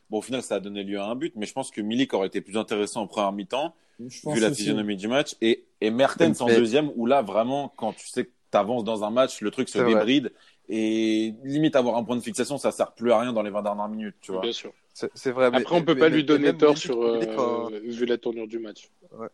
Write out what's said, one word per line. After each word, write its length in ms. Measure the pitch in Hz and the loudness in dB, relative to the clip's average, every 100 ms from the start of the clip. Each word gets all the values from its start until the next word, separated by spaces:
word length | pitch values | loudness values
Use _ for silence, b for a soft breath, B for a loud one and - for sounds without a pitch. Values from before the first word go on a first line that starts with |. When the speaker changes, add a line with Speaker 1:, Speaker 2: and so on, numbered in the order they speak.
| b | b
Speaker 1:
bon, 80 | 107 | -6
au 40 | |
final, 200 | 101 127 | -4 -6
ça 140 | - 101 | -4 -4
a 40 | |
donné 220 | 98 101 | -4 -8
lieu 160 | 98 101 | -6 -6
à 80 | 101 | -6
un 80 | |
but, 180 | 127 170 107 | -6 -8 -8
mais 100 | 104 | -8
je 60 | |
pense 180 | 135 131 | -8 -8
que 100 | - | -6
Milik 320 | 104 117 135 | -2 -2 0
aurait 140 | 104 95 | 0 -2
été 140 | 98 | -4
plus 180 | 92 107 | -6 -6
intéressant 440 | 104 104 101 120 | -2 -2 -2 -4
en 40 | 98 | -6
première 240 | - 98 | -2 -2
mi-temps, 420 | 101 95 123 160 _ _ - | -2 -4 -4 -6 _ _ -18
Speaker 2:
Je 160 | 123 - | -16 -12
pense 140 | 151 | -4
Speaker 1:
vu 60 | 151 | 2
la 80 | 196 | 2
Speaker 2:
aussi. 80 | 135 | 2
Speaker 1:
physionomie 400 | 107 107 104 98 | -2 -2 -2 -4
du 100 | 107 | -2
match. 300 | 131 151 - | 0 -2 0
Et, 220 | 113 120 _ - | 0 0 _ -4
et 120 | 110 | -2
Mertens 480 | 117 135 - 165 - | 2 2 4 2 2
en 60 | 120 | 4
Speaker 3:
Mais 100 | 117 | 4
Speaker 1:
deuxième, 340 | 117 135 147 117 | 4 2 0 -2
où 100 | 117 | 2
là, 160 | 139 | 2
vraiment, 500 | 101 101 120 139 139 - | 2 0 0 -2 -6 -6
quand 160 | 185 | -8
tu 160 | - - | -8 -10
sais 160 | 123 | -6
que 80 | - _ _ | -6 _ _
t'avances 320 | 104 101 117 | 0 2 -2
dans 220 | 104 110 | -2 -4
un 60 | 104 | -2
match, 300 | 120 131 - | 2 0 0
le 120 | 104 | -6
truc 160 | - 123 | -4 -4
se 100 | 104 | 0
Speaker 3:
C'est 60 | |
vrai. 100 | 120 | 4
Speaker 1:
débride. 380 | 110 107 143 117 - b b - | 4 4 2 0 -10 b b -8
Et 640 | 110 110 110 110 110 110 110 | -2 0 0 2 0 -2 -6
limite, 320 | 135 143 156 | -4 0 2
avoir 220 | 135 120 113 | 4 2 0
un 80 | |
point 100 | 110 | -2
de 60 | 123 | -4
fixation, 360 | 113 107 117 - | -4 -4 -4 -2
ça 140 | 107 | -2
sert 220 | - - | 0 -2
plus 180 | - 117 | -2 2
à 100 | 110 | 2
rien 120 | 123 | 2
dans 100 | 113 | -2
les 80 | 107 | -2
vingt 120 | 101 | -2
dernières 260 | 104 104 107 | -4 -4 -6
minutes, 260 | 110 107 - | -6 -10 -12
tu 100 | - | -8
vois. 100 | 92 | -6
Speaker 4:
Bien 120 | 110 | -4
sûr. 200 | 117 110 - _ | -6 -12 -18 _
Speaker 3:
C'est, 160 | - - | -10 -10
c'est 180 | - 135 | -6 -4
vrai, 140 | 127 127 | 2 4
Speaker 4:
Après, 140 | 127 | 4
Speaker 3:
mais, 60 | - | 2
Speaker 4:
on 140 | 175 | 2
peut 100 | 160 | 4
Speaker 3:
mais, 60 | 135 | 6
Speaker 4:
pas 80 | 160 | 6
Speaker 3:
mais, 80 | 151 | 6
Speaker 4:
lui 60 | |
Speaker 3:
mais 40 | 143 | 4
Speaker 4:
donner 200 | 143 143 | 4 4
Speaker 3:
même 120 | - | 6
Speaker 4:
tort 120 | 151 | 6
Speaker 3:
Milik, 120 | 147 | 4
Speaker 4:
sur, 140 | - 120 117 | 0 0 2
Speaker 3:
Milik, 160 | 117 110 | 0 -2
Speaker 4:
euh, 380 | 110 120 120 117 | 0 0 -2 -4
Speaker 3:
euh, 80 | 107 | -8
Speaker 4:
vu 220 | 113 117 120 | -8 -2 -2
la 120 | 120 | 0
tournure 280 | 123 117 110 | -2 -6 -8
du 140 | 113 | -8
match. 280 | 110 98 - _ - | -10 -16 -20 _ -20
Speaker 3:
Ouais. 140 | 107 113 | -14 -14